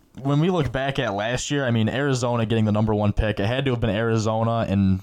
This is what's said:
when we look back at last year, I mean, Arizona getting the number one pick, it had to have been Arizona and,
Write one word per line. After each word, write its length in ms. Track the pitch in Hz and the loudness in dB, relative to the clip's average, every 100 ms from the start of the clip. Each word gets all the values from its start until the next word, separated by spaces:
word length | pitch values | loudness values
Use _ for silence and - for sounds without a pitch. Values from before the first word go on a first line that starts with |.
| _ - | _ -8
when 180 | 135 143 | -2 2
we 100 | 170 | 2
look 200 | 180 123 | 0 -2
back 280 | 131 135 135 | -2 -2 -2
at 140 | 117 98 | -2 -2
last 340 | 110 123 - | -2 -4 -2
year, 160 | 143 131 | -2 0
I 60 | |
mean, 180 | 117 107 | 2 2
Arizona 560 | 123 143 127 120 120 110 | 0 0 0 0 0 0
getting 200 | 113 107 | 2 2
the 60 | |
number 220 | 104 110 | 2 2
one 180 | 104 104 | 2 0
pick, 260 | - 110 104 | 0 0 0
it 80 | 101 | -2
had 180 | 127 139 | -2 -2
to 60 | |
have 80 | 120 | -2
been 100 | 113 | 0
Arizona 760 | 101 117 113 107 110 113 117 - | 0 0 0 0 0 0 0 0
and, 300 | 98 95 92 | 2 2 0